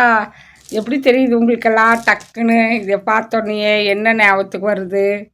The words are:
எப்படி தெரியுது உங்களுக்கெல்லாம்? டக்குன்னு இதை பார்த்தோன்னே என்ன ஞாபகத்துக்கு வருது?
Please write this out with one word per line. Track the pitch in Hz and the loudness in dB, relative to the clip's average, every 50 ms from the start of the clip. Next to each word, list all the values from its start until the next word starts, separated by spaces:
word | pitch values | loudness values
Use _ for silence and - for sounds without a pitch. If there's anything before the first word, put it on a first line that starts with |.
| 247 240 226 220 208 - - - - - - _ - - | 6 4 4 2 -2 -4 -10 -18 -20 -20 -20 _ -14 -8
எப்படி | - 220 208 220 262 294 | -6 -6 -4 -4 -4 -4
தெரியுது | 269 277 240 262 262 254 233 | -2 0 0 2 2 2 2
உங்களுக்கெல்லாம்? | 233 233 233 240 226 - 226 220 220 226 226 233 233 233 | 2 2 0 0 0 0 0 0 2 2 2 2 0 0
டக்குன்னு | - 208 208 - - - 226 233 226 226 233 226 226 | -2 -4 -4 -4 -12 -8 -4 0 2 2 2 2 2
இதை | 233 226 202 190 196 190 190 | 0 -2 -2 -2 -2 -2 -2
பார்த்தோன்னே | - 220 220 226 226 - 220 214 208 214 214 208 208 214 214 208 | -2 -2 -2 -2 -2 -4 -4 -4 -4 -4 -2 -2 0 0 0 0
என்ன | 202 196 202 214 226 226 | 0 0 0 0 0 2
ஞாபகத்துக்கு | 220 214 202 196 190 196 196 - 190 185 208 | 2 4 4 2 2 0 -4 -6 -6 -4 -4
வருது? | 208 190 190 180 190 196 196 202 202 202 208 - | -4 -4 -4 -4 -2 0 0 0 -2 -4 -6 -14